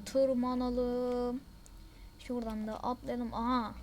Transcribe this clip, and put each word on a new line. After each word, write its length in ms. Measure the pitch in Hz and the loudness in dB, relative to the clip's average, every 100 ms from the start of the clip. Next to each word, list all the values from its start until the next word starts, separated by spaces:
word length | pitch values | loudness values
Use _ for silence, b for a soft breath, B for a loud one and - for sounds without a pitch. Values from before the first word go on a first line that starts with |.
| - | 2
tırmanalım. 1400 | 269 269 247 247 247 254 247 247 247 247 247 247 247 - - - - B B B - | 6 6 6 2 2 2 2 2 2 2 2 0 -2 -8 -16 -18 -18 B B B -16
Şuradan 480 | - 240 226 214 214 | -4 -4 -2 -2 -4
da 160 | 214 | -2
atlayalım. 500 | - 247 269 240 233 | -2 -2 -2 -2 -2
Aha. 400 | 226 233 254 214 202 | -2 2 2 0 -6